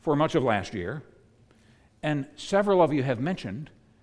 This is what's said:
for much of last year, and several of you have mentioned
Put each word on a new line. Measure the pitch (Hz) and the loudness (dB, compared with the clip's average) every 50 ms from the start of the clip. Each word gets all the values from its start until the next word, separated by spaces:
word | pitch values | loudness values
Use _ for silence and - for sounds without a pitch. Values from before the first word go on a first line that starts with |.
for | - 160 143 | -4 -2 0
much | 143 156 156 - | 2 2 2 0
of | 151 | 0
last | 131 120 104 98 87 - 113 | 2 2 0 0 -2 -4 -8
year, | 95 85 98 143 151 - - _ _ _ _ _ _ _ _ _ _ _ _ _ _ _ _ _ _ | -8 -8 -8 -8 -10 -14 -18 _ _ _ _ _ _ _ _ _ _ _ _ _ _ _ _ _ _
and | - 151 147 143 135 - - | -4 -4 -2 -4 -4 -8 -12
several | - - - 196 202 202 208 190 180 | -16 -4 0 2 2 4 4 6 6
of | 165 135 | 6 4
you | 151 139 123 | 4 2 0
have | 139 123 107 | 0 -2 -2
mentioned | 135 180 185 - - 98 98 139 151 - - _ _ _ _ _ | -2 -4 -4 -6 -8 -8 -10 -10 -12 -14 -18 _ _ _ _ _